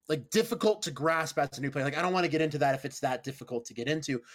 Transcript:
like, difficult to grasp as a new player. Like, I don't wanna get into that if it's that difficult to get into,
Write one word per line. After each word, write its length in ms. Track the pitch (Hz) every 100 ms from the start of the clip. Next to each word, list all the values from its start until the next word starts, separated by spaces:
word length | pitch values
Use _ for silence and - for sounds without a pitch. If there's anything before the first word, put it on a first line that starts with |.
| -
like, 200 | 151 -
difficult 520 | 214 226 233 214 214
to 100 | 165
grasp 460 | 135 160 165 156 -
as 200 | 143 -
a 40 |
new 100 | 139
player. 140 | 139 139
Like, 120 | 147
I 40 |
don't 120 | 180
wanna 140 | 185 170
get 140 | 156
into 160 | 156 147
that 180 | 139 135
if 80 |
it's 160 | 131 -
that 220 | 139 127
difficult 420 | 135 - 120 120 -
to 80 |
get 140 | 110 127
into, 340 | 156 147 127 -